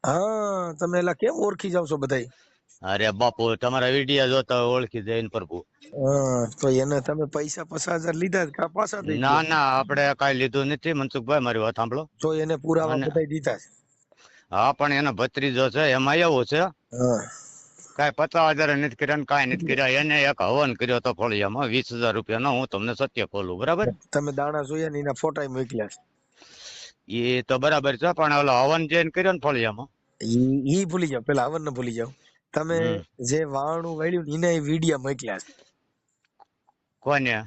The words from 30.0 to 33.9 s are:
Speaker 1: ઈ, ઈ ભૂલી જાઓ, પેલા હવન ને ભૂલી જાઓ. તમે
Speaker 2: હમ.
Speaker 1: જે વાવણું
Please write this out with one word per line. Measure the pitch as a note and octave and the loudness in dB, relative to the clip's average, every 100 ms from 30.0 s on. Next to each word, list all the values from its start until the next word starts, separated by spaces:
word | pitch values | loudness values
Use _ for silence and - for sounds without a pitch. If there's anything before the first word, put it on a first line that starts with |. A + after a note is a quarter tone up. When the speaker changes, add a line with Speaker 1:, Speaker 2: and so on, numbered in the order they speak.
| _ _ | _ _
Speaker 1:
ઈ, | A2 A#2 C3 C#3 C3+ | 0 2 4 2 2
ઈ | F3 | 0
ભૂલી | F#3+ F3+ E3 | 0 -2 -2
જાઓ, | C3 | -2
પેલા | A2 C#3 B2+ | 0 0 0
હવન | D#3+ | -2
ને | D3+ | -6
ભૂલી | B2+ B2 | -4 -6
જાઓ. | A2+ A#2 - _ _ _ | -4 -6 -10 _ _ _
તમે | - D#3+ E3 | -4 -2 0
Speaker 2:
હમ. | E3 E3 E3 _ | 0 -2 -8 _
Speaker 1:
જે | A#2+ D3 | -2 -2
વાવણું | D#3 C3+ D3 E3 E3+ | -2 -4 -4 -4 -6